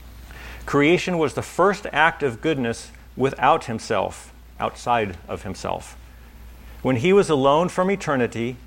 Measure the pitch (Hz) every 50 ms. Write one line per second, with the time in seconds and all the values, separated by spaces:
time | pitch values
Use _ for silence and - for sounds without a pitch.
0 | - - - - - - - - - - - - - - - 143 143 151 175 170
1 | - - 180 165 160 - - 131 117 - - - 175 202 196 - - - - 143
2 | 156 165 160 - 151 135 117 110 - 160 160 135 123 117 117 - - - - -
3 | - - - - 123 135 - - - 135 160 156 - - 113 107 - - 113 98
4 | 92 92 - - - - - - - - - - 110 113 - - - 123 120 117
5 | 110 98 90 85 - - 98 92 - 90 92 - - 92 90 90 - - - -
6 | - - - - - - - - - - - - - - - - - 127 131 117
7 | 117 180 190 202 190 - 156 135 131 139 143 156 180 175 - - 185 190 202 190
8 | - - 143 127 120 113 - 110 117 123 131 - -